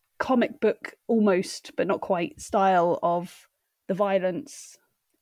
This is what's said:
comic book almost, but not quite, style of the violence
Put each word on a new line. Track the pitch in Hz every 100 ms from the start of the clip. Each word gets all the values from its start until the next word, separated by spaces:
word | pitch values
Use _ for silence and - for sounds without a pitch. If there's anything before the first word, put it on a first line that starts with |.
| _ -
comic | - 240 226 -
book | 214 - - - -
almost, | 226 208 180 185 - - -
but | 175
not | 190
quite, | - 185 175 -
style | - 220 190 185 170 165
of | 175 175 175 - - _ _ _ -
the |
violence | 190 202 190 185 175 - - - - _ _ _ _